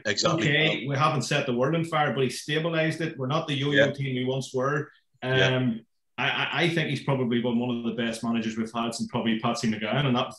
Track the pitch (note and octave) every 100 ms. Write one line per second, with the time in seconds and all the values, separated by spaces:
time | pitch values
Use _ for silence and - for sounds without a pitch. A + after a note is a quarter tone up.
0 | G#2 G2+ - - - D3+ D#3 - C3+ C3+
1 | D#3 B2 - D3 C3 A#2+ C#3 E3 E3 D3+
2 | D3 B2 B2+ - - D#3 E3 D#3+ D#3+ -
3 | D#3 C3+ B2+ D#3+ D#3 C3+ C#3+ D3 A#2 C3+
4 | C3+ B2+ B2+ C3+ - B2+ C3+ D3 - _
5 | _ _ B2+ C3 C3 B2+ B2 A2 - _
6 | _ - C3+ B2 C#3 C#3 E3+ E3 D3 C3+
7 | - C3+ A#2 A#2+ A#2+ A#2 B2 A#2+ A2+ A2+
8 | A#2 A2 A#2+ A#2 A2 A2+ A2 A#2 A#2 A2+
9 | G#2+ A#2+ A2+ A2 A#2+ A#2 A2 G#2+ G#2+ C3
10 | C#3+ B2 B2